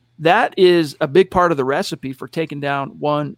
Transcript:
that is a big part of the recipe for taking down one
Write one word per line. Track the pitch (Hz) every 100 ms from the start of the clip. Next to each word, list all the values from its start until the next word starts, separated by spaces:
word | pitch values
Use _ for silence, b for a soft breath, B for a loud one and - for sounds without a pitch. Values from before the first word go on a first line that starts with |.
| _ -
that | 160 208 240 -
is | 180 175 151 -
a | 147
big | 156 185
part | 185 175
of | 147
the |
recipe | 131 147 196 156 135
for | 135 139
taking | 160 156 143
down | 143 139 135 -
one | 147 147 147